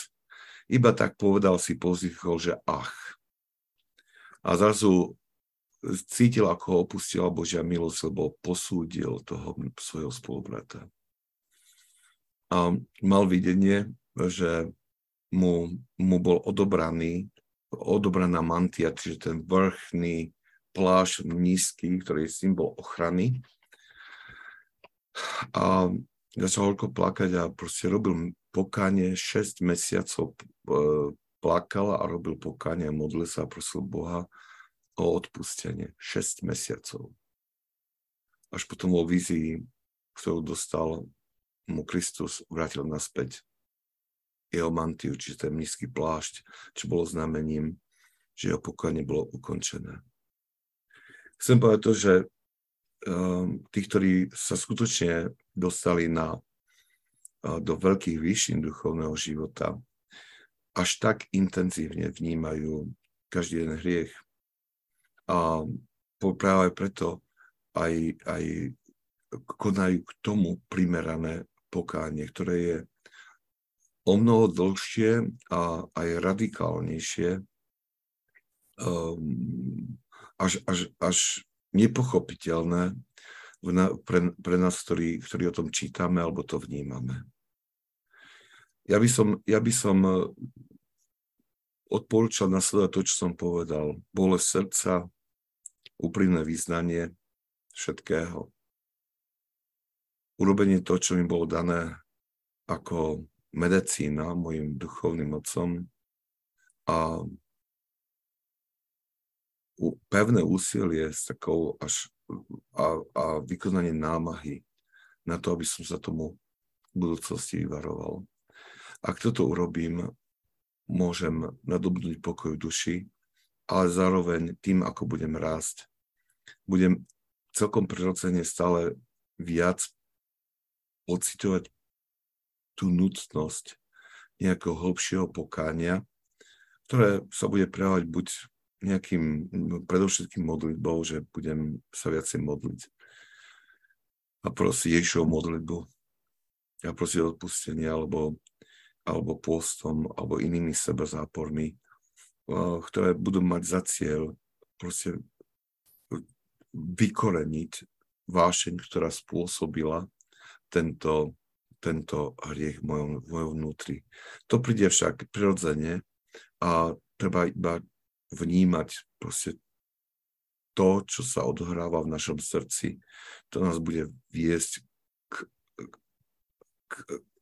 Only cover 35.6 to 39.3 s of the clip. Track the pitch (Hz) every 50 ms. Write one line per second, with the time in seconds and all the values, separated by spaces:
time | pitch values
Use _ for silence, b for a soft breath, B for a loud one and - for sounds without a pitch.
35.6 | - - - - - - - - - - - 50 50 - - - - - - -
36.6 | - - - - - - - - - - - _ _ _ _ _ _ _ _ _
37.6 | _ _ _ _ _ _ _ _ _ _ _ _ _ _ _ _ _ _ - 90
38.6 | - - - - - 92 90 85 82 82 90 87 - -